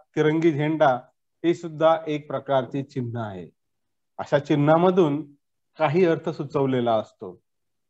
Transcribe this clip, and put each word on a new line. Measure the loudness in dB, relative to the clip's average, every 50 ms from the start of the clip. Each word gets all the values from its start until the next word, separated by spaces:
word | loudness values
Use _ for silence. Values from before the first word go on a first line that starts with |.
| _ _ _
तिरंगी | 0 0 2 2 2 2 2 2
झेंडा | 0 0 -2 0 2 2 2 2 0 -4 _ _ _ _ _ _ _ -2
हे | -2 -2
सुद्धा | -2 -4 -10 -4 0 2 4 4 2 0
एक | -4 -6 -6 -6 -8
प्रकारचे | -8 -8 -4 -2 0 0 0 -2 -6 -8 -8
चिन्ह | -8 -8 -8 -6 -6 -6 -8
आहे. | -8 -8 -10 -12 -14 -16 -20 _ _ _ _ _ _ _ _ _ _ _ _ -12
अशा | -4 -2 0 0
चिन्हामधून | 0 0 0 2 4 4 4 4 4 4 4 4 2 2 0 -2 -6 -10 -16 _ _ _ _ _ _ _ _ -2
काही | -2 0 2 2 2
अर्थ | 2 2 0 -4 -6
सुचवलेला | -8 -8 -10 -6 -2 -2 0 0 0 0 0 0 0
असतो. | -2 -2 -6 _ _ -16 -16 -16 -18 _ _ _ _ _ _ _ _ _ _